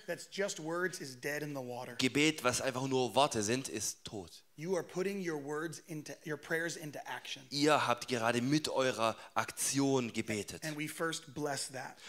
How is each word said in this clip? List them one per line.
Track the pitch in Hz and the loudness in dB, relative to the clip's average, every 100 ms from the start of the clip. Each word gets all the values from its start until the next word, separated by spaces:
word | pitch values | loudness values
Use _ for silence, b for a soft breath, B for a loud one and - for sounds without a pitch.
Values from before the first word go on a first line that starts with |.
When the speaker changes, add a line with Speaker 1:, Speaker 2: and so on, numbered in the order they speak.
| - | -8
Speaker 1:
that's | 165 - | -8 -6
just | 185 196 - | -4 -4 -4
words | 156 170 180 - | -4 -2 -2 -4
is | 143 123 | -10 -6
dead | 139 147 | -4 -4
in | 151 | -4
the | 139 | -6
water. | 123 120 123 120 | -6 -8 -6 0
Speaker 2:
Gebet, | 127 139 156 156 | 2 6 6 6
was | 123 120 | 2 2
einfach | 127 123 135 | 0 0 2
nur | 131 123 110 | 2 4 6
Worte | 147 113 | 6 4
sind, | 104 131 131 | 2 0 0
ist | 110 - - | -4 -4 -6
tot. | - 107 85 - - - | -10 -12 -12 -16 -20 -10
Speaker 1:
You | 165 180 | -4 -2
are | |
putting | - 180 185 202 170 | -2 -4 -2 -2 -2
your | 151 | -4
words | 139 151 165 135 - | -4 -4 -4 -8 -10
into, | 156 143 - 156 | -10 -10 -10 -8
your | 147 | -8
prayers | - 165 165 165 | -2 -2 -2 -4
into | 151 139 - | -8 -10 -8
action. | 127 - - 131 | -8 -8 -12 -6
Speaker 2:
Ihr | 139 151 139 120 | 4 6 6 4
habt | 120 - | 0 0
gerade | 123 113 120 | 2 4 4
mit | 127 156 151 | 4 2 2
eurer | 135 131 110 113 107 B | 2 2 4 2 0 B
Aktion | 107 113 - - 135 139 135 117 | -4 -2 -2 0 2 4 4 2
gebetet. | 110 110 107 - 90 156 | -2 -2 -2 -4 -8 -8
Speaker 1:
And | 147 | -6
we | 151 | -6
first | - 165 160 147 | -4 -4 -4 -8
bless | 127 147 135 - | -4 -4 -4 -6
that. | 127 143 - | -8 -12 -14